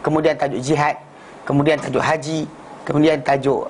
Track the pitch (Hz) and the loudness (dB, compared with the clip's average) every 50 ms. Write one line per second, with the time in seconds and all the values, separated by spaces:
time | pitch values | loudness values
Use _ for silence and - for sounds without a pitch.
0 | - 147 151 156 156 160 151 - 147 139 143 - 127 135 156 143 147 151 - - | -4 0 0 2 2 2 2 0 -2 -2 -2 -4 -2 0 0 2 2 0 0 -4
1 | - - - - - - - - - - 143 143 143 156 156 143 139 - 131 127 | -8 -20 -20 -20 -20 -20 -20 -12 -6 -2 2 2 4 4 2 0 0 -2 -2 0
2 | - 139 156 156 139 151 160 156 151 156 - - - - - - - - - 147 | 0 0 0 -2 -2 -4 -4 -4 -6 -6 -10 -16 -20 -20 -18 -12 -6 -2 0 2
3 | 151 160 156 143 135 - 139 139 131 139 131 - - | 4 4 2 2 2 0 0 2 2 2 0 0 2